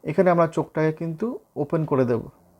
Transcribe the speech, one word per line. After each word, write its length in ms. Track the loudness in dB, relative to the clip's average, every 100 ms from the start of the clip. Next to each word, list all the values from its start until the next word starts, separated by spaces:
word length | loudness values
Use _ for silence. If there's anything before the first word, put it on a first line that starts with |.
| -2
এখানে 180 | 2 4
আমরা 120 | 4 2 0
চোখটাকে 360 | -4 0 -2 -2
কিন্তু 260 | -8 -6 -6 -6 _ -8
ওপেন 200 | -2 -2 0
করে 140 | 2 2
দেব। 120 | 0 -4 _ _